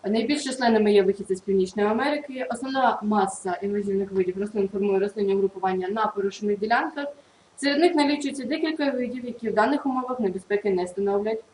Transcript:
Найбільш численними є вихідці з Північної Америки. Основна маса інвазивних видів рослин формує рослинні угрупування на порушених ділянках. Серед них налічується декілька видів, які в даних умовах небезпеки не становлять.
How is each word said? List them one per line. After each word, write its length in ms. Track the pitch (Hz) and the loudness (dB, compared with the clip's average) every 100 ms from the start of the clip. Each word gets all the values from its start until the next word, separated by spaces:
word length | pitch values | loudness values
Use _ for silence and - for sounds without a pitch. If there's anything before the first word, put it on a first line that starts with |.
Найбільш 400 | 202 226 226 294 | 0 0 0 -2
численними 480 | 269 254 240 220 208 | -2 0 4 4 6
є 100 | 202 | 6
вихідці 320 | 190 196 196 185 | 4 0 -4 -4
з 40 | |
Північної 480 | - 196 185 214 208 | 0 2 2 0 0
Америки. 580 | 226 277 294 294 254 254 | 2 0 -2 -6 -8 -6
Основна 480 | 233 269 269 247 - | -6 -4 2 2 2
маса 560 | 208 214 190 - 185 175 | 0 2 0 -2 -6 -4
інвазивних 500 | 202 208 202 196 196 | -2 -2 0 -2 0
видів 260 | 190 180 185 | 0 0 -2
рослин 280 | 208 214 196 | -4 -2 -2
формує 300 | 202 202 190 | 0 0 2
рослинні 360 | 202 214 196 | 0 0 0
угрупування 540 | 196 196 190 185 185 185 | 2 0 0 -2 0 -2
на 180 | 220 214 | -2 -2
порушених 520 | 202 196 - 208 202 | 0 -4 -2 -2 -2
ділянках. 480 | 214 240 311 285 285 - _ _ _ - | 2 2 0 -6 -8 -10 _ _ _ -4
Серед 220 | 277 285 | 0 4
них 160 | 349 | 4
налічується 500 | 320 285 294 277 277 | 4 2 0 -4 -6
декілька 460 | 240 320 320 320 277 | -4 -2 -2 0 -2
видів, 340 | 254 240 254 | 0 -4 -6
які 240 | 240 - 226 | -10 -6 -2
в 40 | |
даних 320 | 196 233 285 269 | 2 2 2 0
умовах 340 | 254 254 254 | -2 -4 -2
небезпеки 500 | 202 185 - 202 208 | -2 -2 -2 -2 0
не 160 | 185 180 | 0 -2
становлять. 560 | 196 202 202 214 220 - | -2 0 0 0 -4 -8